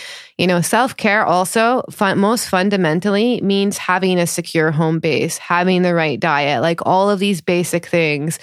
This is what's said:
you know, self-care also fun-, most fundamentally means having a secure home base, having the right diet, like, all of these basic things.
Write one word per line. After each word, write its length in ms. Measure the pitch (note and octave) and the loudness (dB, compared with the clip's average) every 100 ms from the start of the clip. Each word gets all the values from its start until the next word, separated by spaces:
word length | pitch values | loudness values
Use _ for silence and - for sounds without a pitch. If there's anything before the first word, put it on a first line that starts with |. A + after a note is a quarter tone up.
| - - - - | -18 -18 -12 -2
you 100 | F3 | 0
know, 120 | F3 | 2
self-care 640 | E3 A3 B3+ - A3 G#3 - | 2 0 0 0 0 2 2
also 580 | F3+ F#3 A#3 A3+ B3 - | 2 0 0 2 0 -4
fun-, 300 | - G3+ F#3 | -2 0 2
most 300 | G3+ A#3 - | 2 0 0
fundamentally 920 | F#3 G3 G3 E3+ E3 G3+ G3+ A#3+ A#3+ | 0 2 2 2 0 0 0 0 0
means 360 | G3 G3 G3+ G3 | 0 0 0 -2
having 420 | - F#3 F#3 F3+ | -2 0 2 2
a 80 | E3+ | 0
secure 440 | - E3+ E3 D#3 | -2 -4 0 0
home 280 | D3+ D#3+ D#3+ | 2 0 0
base, 380 | D#3+ C3+ E3 - | 0 0 -2 -6
having 440 | - F3 F3+ F3+ | -2 0 2 2
the 120 | F3+ | 2
right 260 | E3+ D#3 A#2+ | 2 0 -2
diet, 420 | E3+ C#3+ C#3+ C3+ | 0 0 0 0
like, 240 | D#3+ E3+ - | 0 -2 0
all 240 | F#3 G3+ | 2 2
of 100 | G3+ | 0
these 200 | G3+ F3+ | 0 -2
basic 440 | - F3 E3+ F3 - | 0 0 0 -4 -2
things. 540 | E3+ D#3 D3 D#3 - | 0 0 -2 -4 -6